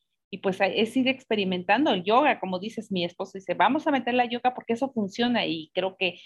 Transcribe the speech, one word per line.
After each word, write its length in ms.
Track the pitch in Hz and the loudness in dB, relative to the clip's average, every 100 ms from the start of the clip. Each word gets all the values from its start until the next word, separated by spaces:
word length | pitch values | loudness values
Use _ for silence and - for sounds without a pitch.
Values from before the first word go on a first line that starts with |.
| _ _ - | _ _ -16
Y 80 | 190 | -6
pues 240 | 196 190 | -2 0
a-, 60 | 190 | 0
es 280 | - 226 262 | 0 0 2
ir 140 | 254 | 0
experimentando 840 | 262 - 214 190 180 180 220 311 | 0 -2 -2 0 0 2 2 4
el 120 | 202 | 0
yoga, 360 | 180 233 294 220 | 4 4 4 2
como 180 | 190 185 | -2 -6
dices, 320 | 214 233 214 | -6 -10 -6
mi 140 | 190 | -4
esposo 300 | 170 - 190 196 | -4 -6 -10 -10
dice, 180 | 190 | -4
"Vamos 320 | 160 196 302 302 | 2 2 2 0
a 60 | |
meter 220 | 269 240 | -2 0
la 120 | 247 240 | 0 0
yoga 280 | 240 254 247 | 0 -2 -2
porque 180 | - | -4
eso 160 | 233 269 | -2 -2
funciona", 520 | 233 190 - 240 233 160 | -2 -4 0 0 0 -2
y 260 | 165 151 | -4 -6
creo 240 | 185 185 185 | -4 -4 -2
que, 200 | 185 - | -4 -4